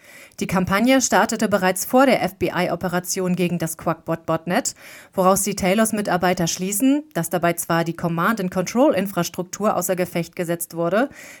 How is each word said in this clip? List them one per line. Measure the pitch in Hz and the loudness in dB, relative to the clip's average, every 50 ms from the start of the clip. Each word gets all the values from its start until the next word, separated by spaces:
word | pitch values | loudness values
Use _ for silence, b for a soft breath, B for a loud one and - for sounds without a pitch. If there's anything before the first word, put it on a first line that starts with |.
| B B B B B B B - | B B B B B B B -8
Die | - | -6
Kampagne | 98 165 190 185 - 196 196 233 254 269 269 | -2 0 0 0 2 2 2 4 4 4 4
startete | 247 - 226 185 208 - 226 220 226 202 | 4 4 2 2 2 2 0 -2 -2 0
bereits | 208 196 185 185 190 - - | 0 2 2 0 0 -2 -2
vor | - - 254 277 | 2 4 4 6
der | 262 214 - - | 6 4 2 0
F-B-I-Operation | 185 - - 175 - - 170 180 - - 175 - 180 170 180 180 - - 190 185 180 180 | -4 -4 -4 -4 -4 -2 -2 -2 -2 -2 -4 -4 -4 -2 -4 -4 -4 -4 -4 -2 -2 0
gegen | 180 175 170 175 165 | 0 0 0 0 -2
das | 165 160 - | -4 -6 -6
Quackbot-Botnet, | - - 175 160 - - - 165 165 - - 160 160 - 175 180 247 269 - B B B B B B B B _ | -4 -4 -4 -4 -4 -4 -6 -6 -4 -2 -2 -4 -2 -2 -2 -2 -2 -2 -4 B B B B B B B B _
woraus | 196 180 196 214 190 - | 2 4 4 4 4 2
die | 208 196 | -2 -4
Talos-Mitarbeiter | - 196 180 190 226 220 220 226 208 202 175 170 180 185 180 180 180 170 | -2 0 2 4 4 2 2 0 -2 -2 -2 0 2 2 2 2 2 0
schließen, | 165 - - 185 190 208 202 269 262 285 294 302 - - | -2 -2 -4 -4 -4 -2 2 2 4 2 2 0 -4 -4
dass | - 165 - | -4 -4 -2
dabei | - 175 170 170 170 | -2 0 0 0 0
zwar | 170 - - 170 165 165 | -2 -2 -2 0 0 0
die | 170 165 | -2 -4
Command-and-Control-Infrastruktur | - - 170 170 165 170 208 226 214 185 185 - 185 175 - - 233 277 311 247 - 202 202 196 175 170 - - - 180 185 - - 202 214 - | -4 -4 -2 -2 0 0 0 0 0 -4 -4 -4 -4 -4 -2 0 2 2 4 2 2 -2 -2 -2 -2 -4 -4 -4 -8 -8 -8 -8 -2 -2 0 0
außer | 175 180 190 190 | 0 -2 -2 -2
Gefecht | 175 180 175 - 180 165 - - | -2 -2 -2 -2 -4 -6 -4 -6
gesetzt | - 180 165 170 170 - - - | -6 -4 -4 -4 -6 -6 -8 -6
wurde, | 165 170 170 180 214 269 285 B B B B B B | -4 -2 0 0 0 0 -2 B B B B B B